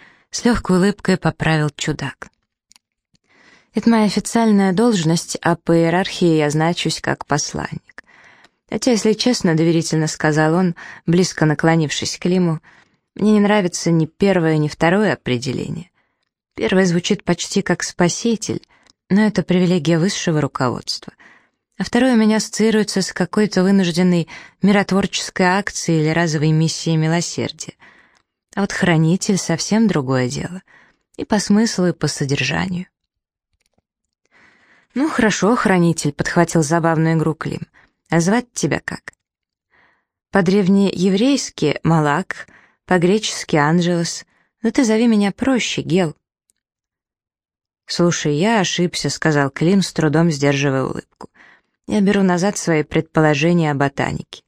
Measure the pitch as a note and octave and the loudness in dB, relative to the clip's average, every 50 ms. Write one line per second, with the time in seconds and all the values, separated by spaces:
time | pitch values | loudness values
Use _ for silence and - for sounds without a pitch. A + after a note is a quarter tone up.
0 | - - _ _ _ _ - - - A#3+ A#3 - - - F#3 F3+ F3+ G3+ - - | -20 -20 _ _ _ _ -12 -2 0 0 0 0 0 0 2 2 2 0 0 -2
1 | - - F#3 F3+ - E3 - - - D#3+ D#3+ D#3 D3+ D3 - - - - D3 - | -2 -2 -2 0 0 -4 -4 -2 -2 0 0 0 0 -2 -4 -6 -6 -6 -6 -6
2 | - C3 - _ - - _ _ _ _ _ _ _ _ _ - _ _ _ _ | -8 -12 -12 _ -20 -20 _ _ _ _ _ _ _ _ _ -20 _ _ _ _
3 | _ _ _ _ _ _ _ _ _ _ _ _ _ _ _ A3+ - A#3 A#3 A3 | _ _ _ _ _ _ _ _ _ _ _ _ _ _ _ 0 2 2 4 4
4 | G#3+ G3+ - G#3 - - - A#3 A3+ A3 G#3 G3 G3 F#3+ F3+ F3+ A#3 B3 A3 F#3 | 4 2 0 -2 -4 -2 0 2 4 4 4 4 4 2 2 2 2 2 2 2
5 | D#3+ D#3+ E3 E3+ - - - - - D#3+ E3+ - _ - E3+ E3 E3 E3 E3 F3+ | 2 0 0 0 -2 -6 -10 -4 -2 -2 -2 0 _ 2 2 4 4 2 2 0
6 | G3 - - - F3+ E3+ D#3+ D#3 D3+ D3 D3 D#3 D#3 E3 F3 - - D#3+ - - | 0 -2 -2 0 2 2 4 2 2 2 0 0 0 0 0 -2 -4 -4 -4 -4
7 | - - C3+ - - - C#3+ D3+ - - - D3+ D3 - - D3+ - _ _ - | -6 -6 -6 -6 -4 -4 -2 -2 -2 -6 -8 -8 -8 -8 -10 -12 -16 _ _ -20
8 | - _ _ - - - - _ _ _ _ _ _ _ - A3+ - C4 A#3+ G#3 | -20 _ _ -20 -20 -20 -20 _ _ _ _ _ _ _ -8 -2 0 0 0 2
9 | - A3 G#3+ G#3+ - - B3 - - F#3 D#3+ D#3 E3 E3+ E3 E3 D#3 - - D#3 | 2 0 0 2 0 0 0 0 0 0 2 2 2 2 2 0 0 0 -2 -2
10 | D#3 D#3+ - - - D#3 D3 D3+ D#3 D#3 D#3+ F3+ F#3+ F3 E3+ - - - - - | -2 -2 -4 -2 -2 0 2 2 2 2 2 2 0 0 -2 -4 -12 -20 -20 -10
11 | _ - E3+ F3 F#3 - - - D#3+ D#3 D3+ - - E3 E3 E3 D#3 C#3+ - - | _ 0 2 2 2 0 0 0 0 0 2 2 2 2 2 2 0 -2 -4 -6
12 | - - - - - F3+ F3+ F#3 F3+ E3+ D#3+ D#3 - - _ _ _ _ _ _ | -6 -8 -8 -4 -2 0 0 2 0 0 -2 -4 -8 -16 _ _ _ _ _ _
13 | _ _ _ - F#3+ G#3+ G#3+ G#3 G3+ G3+ G#3 G#3+ F#3 F3+ - - - E3+ E3 D#3+ | _ _ _ -2 0 2 4 4 4 4 2 2 0 0 -4 -2 -2 0 2 2
14 | D#3 D3 - _ G3+ G3+ F#3+ F3+ E3 D#3+ D#3 D#3 D3+ D3+ - - E3 E3 F3 G3+ | 0 -2 -2 _ 0 2 2 2 2 2 2 2 0 -2 -2 0 0 2 2 2
15 | G#3+ F#3+ C3 - _ - B2+ A#2+ A#2+ C#3 B2 - - - - - E3+ - _ _ | 2 0 -2 -2 _ -4 -4 -4 -4 -6 -6 -6 -8 -8 -10 -12 -12 -16 _ _
16 | _ _ _ _ _ _ _ _ _ _ _ - - B2 G3 F#3+ F#3+ F3+ E3 F3 | _ _ _ _ _ _ _ _ _ _ _ -6 -4 0 2 2 2 2 0 -2
17 | - - G#3 - - - F3 - - - - G3+ - - F3 - - - - - | 0 -2 -4 -2 -2 -4 -4 -4 -4 -4 -4 -4 -2 -2 -4 -4 -4 -10 -2 0
18 | F3 E3+ - - - A#3 A3+ G#3 - - - - - _ _ _ _ _ _ _ | 0 0 0 -2 -2 -2 -2 -2 -4 -8 -8 -8 -10 _ _ _ _ _ _ _
19 | _ _ F#3 G3+ G#3+ G#3+ G#3+ - E3+ - F3 F3+ F3+ E3+ F#3 F#3 C#3+ D#3 E3+ E3 | _ _ 2 2 2 2 0 -2 -2 0 2 2 2 2 0 0 2 0 0 2
20 | E3 G3+ - - - F3+ D#3+ D3+ C#3+ C3+ - - C3+ B2 - - - - - - | 0 -2 -2 -4 -2 -2 0 0 -2 -2 -2 -2 -2 -2 -2 -4 -8 -10 -10 -10
21 | - - - _ - - - _ _ _ _ _ _ _ _ _ F#3+ - - A#3+ | -10 -18 -20 _ -20 -20 -20 _ _ _ _ _ _ _ _ _ -10 -2 0 2
22 | B3+ C4 B3 A3 A3 G#3+ A3 G#3+ G#3+ - - - G#3 A3+ G#3+ A3 G#3 G#3 - F#3+ | 4 4 4 4 4 4 2 0 -2 -4 -2 0 0 2 2 2 0 0 -2 -4
23 | F3+ - - - - - - G#3+ G#3+ G3+ - F#3+ F3+ F#3+ G3+ G3 F#3+ F3 D#3+ F3 | -4 -4 -4 -4 -4 -2 0 0 0 0 2 0 2 4 4 4 2 2 0 2
24 | F#3 F3+ F3 E3+ D#3 - - - - - _ _ - G3 G#3 G#3 F#3+ - F#3 G3 | 2 4 2 2 0 -4 -10 -18 -20 -20 _ _ 2 4 4 4 2 2 0 0
25 | G3 F3+ - - - - - - F#3+ F3+ F3+ G3+ G3+ - - - - - E3 D#3+ | 0 -2 -4 -6 -8 -8 -2 0 0 2 2 0 -2 -4 -8 -6 -2 0 0 0
26 | D3+ D#3 D#3+ E3+ E3+ E3 D3+ D#3+ D3 D#3 D#3 D#3 D#3+ D#3+ - - - E3 D#3+ D#3 | 2 0 0 0 0 0 -2 0 0 2 2 2 2 0 -2 -4 -4 -2 0 0
27 | D#3 D#3+ E3 F3 E3 - - - A2+ A2+ - - - - - _ - - _ _ | 0 0 0 -2 -2 -4 -6 -6 -8 -8 -8 -12 -16 -18 -18 _ -20 -20 _ _
28 | _ _ _ _ _ _ _ _ _ _ - - G3 G3+ - - F#3 F3 E3+ D#3 | _ _ _ _ _ _ _ _ _ _ -6 -6 -6 -4 -4 -2 0 2 2 2
29 | D#3+ D#3+ F3 F#3+ - - G3+ F3 - - - - - - G3+ A3 A3+ G#3 - D#3 | 4 2 2 0 0 -2 -2 -2 -2 -4 -4 -4 -2 -2 0 2 2 2 2 0
30 | C3 B2+ C3+ B2+ B2+ B2 C#3 C#3+ - - F3 F#3+ - _ _ _ _ _ _ _ | 0 0 0 0 0 -2 -4 -6 -8 -8 -10 -14 -16 _ _ _ _ _ _ _
31 | _ _ _ - - - A3+ G3+ - - G3+ G#3 A3+ A3 - - F3+ F3+ D#3+ - | _ _ _ -12 -6 -2 -2 -2 0 2 2 2 2 0 0 -2 -2 -2 -2 -2
32 | - D3 - - D3 C3 C#3 - - C3+ D3+ E3 F3 F#3+ F3+ F3 F#3 - _ _ | -4 -6 -4 -4 -4 -4 -2 -2 -2 -4 -4 -4 -4 -4 -6 -8 -10 -12 _ _
33 | _ _ _ _ _ _ _ _ _ _ _ _ _ _ _ _ _ _ _ _ | _ _ _ _ _ _ _ _ _ _ _ _ _ _ _ _ _ _ _ _
34 | _ _ _ _ _ _ _ - - _ _ _ _ _ _ _ _ _ _ A#3+ | _ _ _ _ _ _ _ -20 -20 _ _ _ _ _ _ _ _ _ _ -2
35 | C#4 D#4+ - - A#3+ G#3+ F3 - - G3 B3 A#3+ - G#3 F#3+ F3+ E3+ E3+ E3 - | -2 -2 0 0 0 0 0 0 0 0 0 2 2 2 2 4 4 2 0 0
36 | - D3 - - - - - F3+ E3+ E3 - E3+ D#3 C#3 E3 E3+ D#3 E3 E3 D#3 | -2 -6 -4 -4 -6 -2 2 0 0 2 2 0 0 2 0 0 0 0 0 2
37 | D#3+ D#3+ E3 D#3+ D#3 D#3+ D3+ - - C#3+ - - - - _ _ _ _ _ _ | 0 2 2 0 0 -2 -4 -4 -8 -8 -8 -8 -10 -14 _ _ _ _ _ _
38 | _ _ D#3 E3 E3 F3+ G#3 A#3+ B3 - _ - - D3+ - - - - F3 - | _ _ 0 0 2 2 0 0 -2 -6 _ -6 -4 -2 -2 -4 -6 -8 -12 -12
39 | _ - - _ _ _ _ _ _ _ _ _ _ _ _ _ _ _ _ _ | _ -20 -20 _ _ _ _ _ _ _ _ _ _ _ _ _ _ _ _ _
40 | _ _ _ _ _ _ - F#3+ F3+ F3 F#3 G#3 G3 F3 G3 G3 G3 F#3+ - - | _ _ _ _ _ _ 0 0 2 4 2 2 4 4 4 4 4 2 0 0
41 | F3 G3+ F#3 G3 A#3 C4+ C#4+ C4 - - - - - D3 - - - D#3+ E3 D#3+ | 0 0 2 2 2 2 2 0 -2 -8 -6 -2 -2 -2 -2 -2 -2 0 0 2
42 | D3+ D3 C#3+ D#3+ F#3+ - - - - - _ - _ _ _ _ _ - F#3 F3+ | 2 0 0 -2 -4 -6 -12 -16 -16 -20 _ -20 _ _ _ _ _ 0 0 2
43 | E3 F3 G3 A3 G#3+ - - - - - - D#3 C#3+ D3+ D#3+ F3+ E3+ F3 F3 E3+ | 2 2 0 0 -2 -4 -8 -10 -6 -2 0 2 2 2 2 2 2 0 -2 -2
44 | F3 - - - - _ _ _ _ _ _ _ - A3 A3 - C4+ G#3+ A3 A3 | -4 -6 -8 -12 -16 _ _ _ _ _ _ _ -6 -2 0 0 0 2 2 2
45 | A#3+ A#3+ A3 G#3 G#3 G3 F#3 - B3 C4+ C4 A#3 - - - - C#3 C3+ D3+ F#3+ | 2 2 2 2 2 0 -2 -2 -2 0 0 0 -2 -4 -6 -6 -4 0 0 0
46 | F3+ D3+ D3+ - _ _ _ _ _ _ _ _ _ _ _ _ _ _ _ _ | 0 0 -4 -10 _ _ _ _ _ _ _ _ _ _ _ _ _ _ _ _
47 | _ _ _ _ _ _ _ _ _ _ _ _ _ _ _ _ _ - - - | _ _ _ _ _ _ _ _ _ _ _ _ _ _ _ _ _ -10 -2 0
48 | F3 F3 E3 - - D#3 D3 C#3+ F3+ A3 A#3 G#3+ F3+ - - - F3 E3+ - - | 0 0 0 -2 -2 -2 -2 0 0 0 2 0 0 -2 -2 -2 -4 -4 -4 -6
49 | - C#3+ - - - E3 D3+ D3 C#3 C3+ - - - E3 G3+ G3 F3+ - - - | -6 -6 -6 -2 -2 0 2 2 0 0 -2 0 0 2 2 2 0 0 -2 -2
50 | D#3 D#3 C#3 D#3+ E3 E3+ D3+ C#3 C#3 C#3+ C#3+ C#3 C#3+ C#3+ C3+ C3 C3 - - - | 0 2 2 2 2 2 0 0 0 0 0 0 0 -2 -2 -2 -2 -4 -6 -8
51 | - _ _ _ - - _ _ - - _ _ _ _ _ _ _ - G3+ G#3+ | -12 _ _ _ -20 -20 _ _ -20 -20 _ _ _ _ _ _ _ -4 -2 0
52 | G3+ F#3+ G#3 G3+ G3 F#3 F3+ F3 F3+ G3+ - - - - E3 D3+ D3 - - D#3 | 2 2 2 2 2 2 2 0 0 -2 -2 -4 -2 0 0 0 0 0 -2 -4
53 | D3+ - _ E3 D#3 D3+ D3+ C#3 D3+ E3+ F3 F3 D#3+ D3+ D3 C3+ C#3 C#3 - - | -4 0 _ 2 4 4 2 2 2 2 2 2 2 0 0 0 -2 -2 -2 -4
54 | C3 - - D3 - - - - _ | -4 -4 -4 -8 -10 -14 -18 -20 _